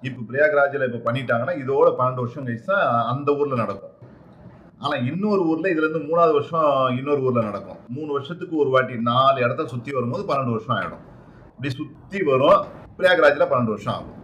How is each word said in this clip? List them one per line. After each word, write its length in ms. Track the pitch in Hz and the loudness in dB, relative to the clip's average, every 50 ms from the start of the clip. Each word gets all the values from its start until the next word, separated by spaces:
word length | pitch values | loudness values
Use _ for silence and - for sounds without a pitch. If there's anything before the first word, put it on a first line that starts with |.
இப்ப 200 | - 113 123 120 120 107 | -8 -8 -8 -8 -12 -8
பிரயாக்ராஜ்ல 640 | 120 139 151 151 147 143 139 139 131 135 131 123 113 | 0 2 2 4 6 4 4 2 2 0 -2 -2 -4
இப்ப 180 | 117 - 117 | -2 -2 -2
பண்ணிட்டாங்கன்னா, 440 | 117 135 135 123 123 117 120 135 180 156 | -2 -2 0 0 0 0 0 -2 -4 -4
இதோட 320 | 135 127 139 139 165 170 | -4 -2 2 4 4 4
பன்னெண்டு 240 | - - 127 127 127 | 4 2 0 -2 0
வருஷம் 320 | 127 123 120 123 151 135 123 | -2 -6 -6 -6 -8 -8 -6
கழிச்சு 160 | 117 113 - | -8 -8 -4
தான் 400 | - 190 202 180 139 120 117 117 | -2 0 0 2 2 2 0 0
அந்த 300 | 113 123 139 147 139 143 | 0 -2 -4 0 0 0
ஊர்ல 200 | 143 147 143 131 | 0 0 -2 0
நடக்கும். 340 | 120 110 101 98 98 - - - _ - - - - - - - - - - - - - - - - | -2 -2 -4 -6 -8 -12 -18 -20 _ -20 -20 -20 -20 -20 -20 -20 -20 -20 -20 -20 -20 -20 -20 -20 -10
ஆனா 160 | - - 147 | -6 -4 -4
இன்னொரு 500 | 135 120 131 151 180 202 214 208 190 175 | -2 -2 -4 -4 -2 -2 0 2 2 2
ஊர்ல, 240 | 160 160 151 - 190 | 2 0 0 0 0
இதுல 200 | 175 156 156 156 | 0 0 0 0
இருந்து 100 | 156 165 | -2 -4
மூணாவது 340 | 147 147 165 170 170 165 151 | -4 -2 2 4 4 4 4
வருஷம் 640 | 147 - - 165 165 156 151 139 135 131 127 123 123 | 2 0 0 -2 0 2 2 2 2 2 0 0 -2
இன்னொரு 240 | 135 147 147 139 | -2 -2 -2 0
ஊர்ல 220 | 131 131 123 120 110 | 0 0 0 0 0
நடக்கும். 340 | 107 101 98 95 95 85 80 - - | -2 -4 -8 -10 -10 -16 -18 -14 -12
மூணு 240 | 117 139 156 151 | -10 -10 -8 -4
வருஷத்துக்கு 440 | 143 139 120 - 175 165 165 165 160 | -4 -4 -4 -6 -10 -10 -10 -6 -2
ஒரு 140 | 156 143 131 | 0 0 4
வாட்டி 320 | 127 131 127 - 123 110 | 4 2 2 2 -2 -4
நாலு 400 | 113 120 117 127 135 135 135 135 | -2 0 2 4 4 4 4 4
இடத்த 260 | 127 120 131 123 160 131 | 2 -2 0 -2 -6 -6
சுத்தி 240 | 127 123 117 143 | -6 -10 -8 -6
வரும்போது 320 | 139 131 120 120 131 - - | -4 -4 -2 -2 -4 -6 -4
பன்னெண்டு 280 | - 151 139 135 123 | -2 -2 -2 0 -2
வருஷம் 240 | 117 107 - - 120 | -2 -4 -2 -2 -4
ஆயிடும். 280 | 101 92 85 80 - - - - - - - - - - - | -2 -2 -6 -8 -12 -18 -20 -20 -20 -20 -20 -20 -20 -20 -20
இப்படி 200 | _ _ 120 143 | _ _ -8 -8
சுத்தி 540 | 131 120 151 - - - - - 185 196 185 | -6 -6 -10 -12 -14 -20 -20 -10 -6 -4 0
வரும், 420 | 147 135 127 135 156 196 196 196 - - - - - - - | 2 2 4 6 6 6 6 4 -2 -12 -18 -20 -20 -12 0
பிரயாக்ராஜ்ல 500 | 180 180 180 165 156 143 143 147 170 - | 2 4 4 6 6 4 6 4 2 2
பன்னெண்டு 280 | 143 127 123 113 107 | 2 0 0 0 -2
வருஷம் 180 | 95 - 127 104 | -4 -4 -6 -6
ஆகும். 240 | 87 82 78 - - | -6 -6 -12 -16 -18